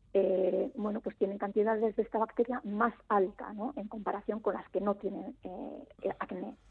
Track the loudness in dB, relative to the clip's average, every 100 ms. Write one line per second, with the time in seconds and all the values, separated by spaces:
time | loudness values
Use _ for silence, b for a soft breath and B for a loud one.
0 | _ 4 4 4 4 2 0 -2 -4 -2
1 | -6 -2 -2 0 0 2 2 4 2 2
2 | 0 2 0 2 0 0 -4 2 0 0
3 | _ 4 4 0 -10 -6 -6 -6 -8 -6
4 | -4 -4 -4 -2 0 -2 -4 -2 0 0
5 | -2 -6 -8 -10 -12 -10 -10 -12 -16 -6
6 | -4 -4 -6 -6 -8 -10 -20